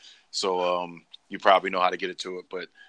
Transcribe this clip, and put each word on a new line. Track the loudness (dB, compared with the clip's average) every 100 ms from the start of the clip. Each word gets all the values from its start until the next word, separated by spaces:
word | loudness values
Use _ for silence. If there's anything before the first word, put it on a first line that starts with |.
| -20 -20 _
So, | -6 -2 0 0 -2
um, | -4 -12 _ -20 -16
you | 0
probably | 6 6 4
know | 0
how | 0
to | 0
get | -6
into | -8 -10 -10
it. | -10
But, | -12 -12 _